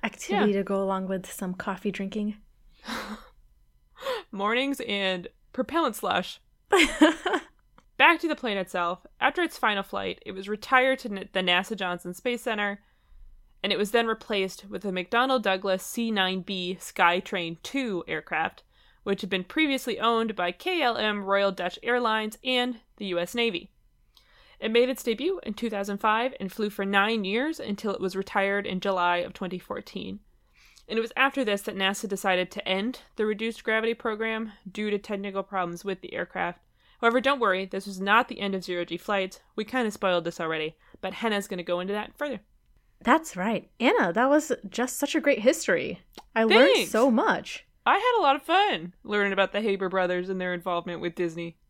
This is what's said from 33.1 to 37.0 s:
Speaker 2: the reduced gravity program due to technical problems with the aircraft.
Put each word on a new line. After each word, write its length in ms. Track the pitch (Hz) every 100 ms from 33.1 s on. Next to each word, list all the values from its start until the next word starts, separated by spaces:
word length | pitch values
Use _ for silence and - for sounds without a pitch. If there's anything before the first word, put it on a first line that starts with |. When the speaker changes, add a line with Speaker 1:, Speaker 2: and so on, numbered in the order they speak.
| -
Speaker 2:
the 100 | 214
reduced 360 | 208 226 226
gravity 300 | - 220 226
program 580 | 233 240 214 226 220 220 - 196
due 160 | 196 214
to 80 | 202
technical 440 | - 208 202 196
problems 420 | 190 190 175 175
with 160 | 196 190
the 140 | -
aircraft. 440 | - 180 185 175 180 _ _ _ _